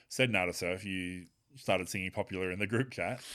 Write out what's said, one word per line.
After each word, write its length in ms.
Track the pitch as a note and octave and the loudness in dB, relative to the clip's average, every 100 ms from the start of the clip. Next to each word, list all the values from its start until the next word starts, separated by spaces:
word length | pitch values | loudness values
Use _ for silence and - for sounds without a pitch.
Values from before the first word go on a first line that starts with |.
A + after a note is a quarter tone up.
| - | -4
said 200 | - B2+ | 2 4
Nada 240 | G2 F2+ | 4 2
Surf, 320 | E2+ F2 F#2 G2+ | 0 -2 -2 -2
you 400 | F#2+ F2+ F2+ F2 _ _ C3+ | -4 -4 -6 -12 _ _ -6
started 340 | - F#2+ F2+ | 2 2 2
singing 220 | G2+ F#2 | -2 -2
Popular 400 | G#2 G2 F#2+ F#2 | -2 -2 0 -2
in 80 | F2+ | 0
the 80 | G2+ | 2
group 240 | A2+ C3+ | 2 0
chat. 320 | - F2 B2 - | -2 -2 -4 -10